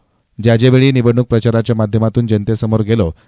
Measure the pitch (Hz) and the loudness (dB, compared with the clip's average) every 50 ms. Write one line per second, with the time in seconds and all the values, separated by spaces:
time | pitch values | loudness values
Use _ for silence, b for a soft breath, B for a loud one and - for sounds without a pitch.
0 | _ _ _ _ _ _ _ - 104 117 117 110 120 131 127 131 131 139 135 127 | _ _ _ _ _ _ _ -4 0 2 2 4 4 4 4 4 4 2 2 2
1 | 113 120 117 123 123 - 117 113 - 117 113 113 107 - 117 110 107 101 104 110 | 2 2 2 0 0 0 -2 0 0 0 0 0 -2 -2 -2 -2 -2 -2 -2 -2
2 | 110 110 - 123 120 110 110 104 101 113 110 104 117 110 110 110 107 101 113 113 | -2 -2 -2 -2 -2 0 -2 -2 -2 -2 -4 -4 -2 -2 -2 -2 -2 0 -2 -2
3 | 95 82 - b b | -2 -4 -6 b b